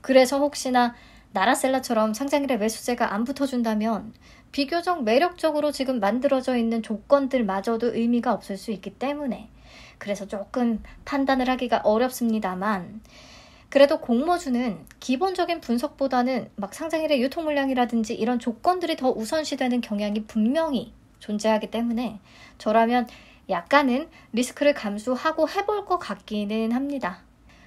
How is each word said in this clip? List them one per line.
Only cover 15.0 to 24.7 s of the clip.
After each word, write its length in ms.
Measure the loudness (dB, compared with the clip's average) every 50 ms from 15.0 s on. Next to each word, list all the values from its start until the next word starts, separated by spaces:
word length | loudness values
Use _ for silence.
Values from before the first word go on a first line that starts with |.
기본적인 600 | -4 -2 0 0 2 0 0 0 0 0 0 -4
분석보다는 880 | -2 -2 -2 0 0 -4 -4 -2 -2 0 2 2 2 2 0 -2 -4 -6 -10
막 160 | -10 -10 -10 -8
상장일의 480 | -8 -6 -4 -2 -2 2 2 2 2
유통 240 | 2 0 -2 -2 -2
물량이라든지 680 | 0 0 0 0 0 2 2 0 2 2 -2 0 -2 -2
이런 240 | -2 -2 0 0 -2
조건들이 580 | -2 -4 -6 0 0 0 2 2 0 -2 -2
더 140 | 0 0 0
우선시되는 720 | 0 0 -2 -2 -2 -2 -2 -2 -4 -2 0 0 0 0 -2
경향이 420 | -2 -4 -4 -2 -2 -2 -4 -6
분명히 680 | -4 -2 0 2 2 2 2 0 0 -2 -2 -4 -6 -14 -20 -20 _ _ _
존재하기 520 | -8 -6 -6 -2 2 2 2 2 0 -2
때문에 500 | -4 -4 -2 -2 -2 -2 -4 -4 -8 -10 _ -20 -20 -20 -20 -20 -20
저라면 520 | -6 -2 2 4 4 4 6 4 2 0 -2 -8 -20 -20 -20 -20 -20 _ -4
약간은 580 | -4 -4 -2 4 4 4 6 4 2 0 -2 -6 -14 -20 -20 -6 -2
리스크를 400 | -2 -2 -2 -2 2 2 2